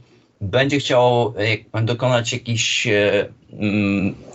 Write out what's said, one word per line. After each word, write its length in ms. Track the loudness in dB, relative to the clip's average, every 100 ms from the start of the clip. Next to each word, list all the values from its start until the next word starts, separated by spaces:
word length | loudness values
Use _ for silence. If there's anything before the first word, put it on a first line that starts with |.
| -12 _ _ -10
będzie 380 | -2 0 2 0
chciał, 560 | 2 4 4 4 0 -2 -2 -2 -4
e, 100 | -4
dokonać 500 | -2 0 0 0 -2
jakiś, 540 | -6 -4 -2 -2 -2 0
e, 420 | 2 2 2 -2 -8 -18
mm, 600 | -4 -2 0 0 0 -2 -4 -10